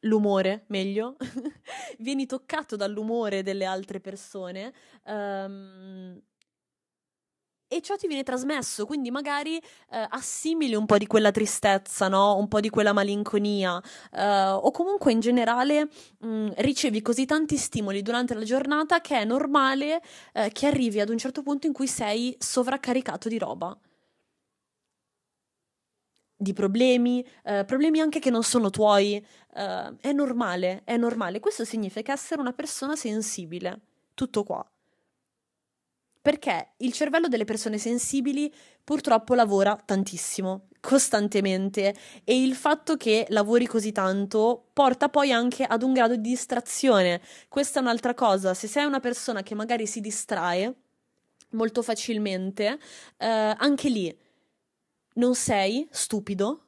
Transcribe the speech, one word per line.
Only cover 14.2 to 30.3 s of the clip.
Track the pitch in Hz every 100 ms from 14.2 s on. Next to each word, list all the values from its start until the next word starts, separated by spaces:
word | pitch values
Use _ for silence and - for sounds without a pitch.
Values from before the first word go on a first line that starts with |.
| 208 202 190
o | 196 285
comunque | 285 349 403 294
in | 226
generale, | 226 247 226 240 262 294 302 - - _
mm, | 226 220 214 185
ricevi | 247 277 285 220
così | 214 233
tanti | 262 302 311 294
stimoli | - 233 208 196
durante | 202 233 247
la | 226
giornata | 214 254 269 294 311 339
che | 339 277
è |
normale, | 214 247 302 285 269 269 294 330 339 - -
eh, | - 220
che | - 277
arrivi | 285 247 208
ad | 208
un | 226
certo | 262 262
punto | 277 285 311
in |
cui | 269 262
sei | - 214 214 247 247
sovraccaricato | - - 247 262 254 247 254 151 -
di | 226
roba. | - 180 175 202 _ _ _ _ _ _ _ _ _ _ _ _ _ _ _ _ _ _ _ _ _ _ _ _ _ _
Di | 196
problemi, | 196 202 208 254 247 240 247 247 -
eh, | - 202
problemi | 196 262 311 311
anche | 311 302
che | 269
non | 233
sono | 233 247 214
tuoi, | 196 214 202 202 208 208 - _
eh, | - 196 185 - -
è | 262
normale, | 285 285